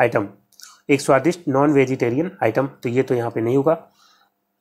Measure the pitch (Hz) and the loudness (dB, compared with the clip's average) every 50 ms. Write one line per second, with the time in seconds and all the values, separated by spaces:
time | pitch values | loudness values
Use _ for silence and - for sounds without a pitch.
0 | 127 117 120 117 104 101 - - _ _ _ _ - - - _ _ - 143 135 | 0 0 0 -2 -4 -4 -8 -16 _ _ _ _ -20 -20 -20 _ _ -2 0 0
1 | - - 143 131 123 160 175 - - 147 127 135 143 151 151 139 135 127 135 127 | 2 2 2 2 2 0 -2 -2 -4 -2 0 2 2 2 4 2 2 2 0 -2
2 | 127 117 117 139 170 180 - - 127 113 110 - 135 135 135 - - 127 120 131 | -2 -2 -2 -2 -4 -6 -6 -4 -2 -2 0 -2 -4 -4 -6 -10 -8 -4 -2 -2
3 | 131 - 135 120 117 117 - 120 113 117 127 139 139 165 165 170 - - _ _ | -2 0 -2 -4 -4 -4 -6 -4 -2 0 0 0 2 2 0 0 -4 -10 _ _
4 | _ _ _ _ _ _ _ _ _ _ _ _ | _ _ _ _ _ _ _ _ _ _ _ _